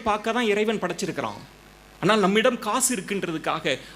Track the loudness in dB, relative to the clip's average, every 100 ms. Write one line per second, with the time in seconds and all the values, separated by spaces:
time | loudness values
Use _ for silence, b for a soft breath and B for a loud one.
0 | 0 -2 0 0 2 2 2 0 -2 -4
1 | -4 -4 -6 -8 -14 -20 -20 -20 -20 -2
2 | 2 4 6 4 4 2 -2 0 0 -2
3 | -2 -4 -4 -4 -2 -2 -2 -2 B